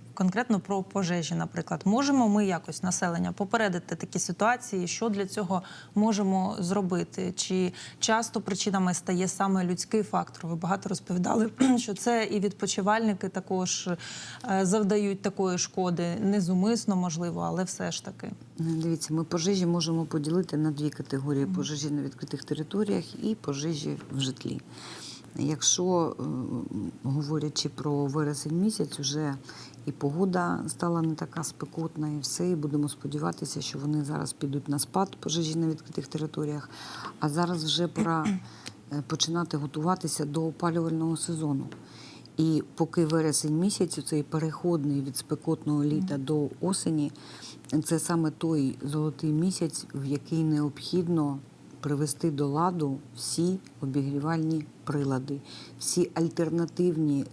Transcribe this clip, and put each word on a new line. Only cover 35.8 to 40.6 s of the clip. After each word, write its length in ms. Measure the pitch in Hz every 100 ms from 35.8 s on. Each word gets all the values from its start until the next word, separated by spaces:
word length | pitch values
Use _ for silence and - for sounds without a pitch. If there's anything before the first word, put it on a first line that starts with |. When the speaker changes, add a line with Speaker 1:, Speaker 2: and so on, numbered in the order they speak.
| - 160 143
Speaker 2:
територіях. 640 | 156 151 156 151 147 - - - - - -
А 80 | 156
зараз 360 | 151 175 175
вже 240 | 156 151 170
пора, 380 | - 165 165 156 185 - - - - -
е, 100 | 143 139
починати 500 | 160 160 170 170 151
готуватися 680 | 143 151 165 180 160 -
до 220 | 147 151 160
опалювального 720 | -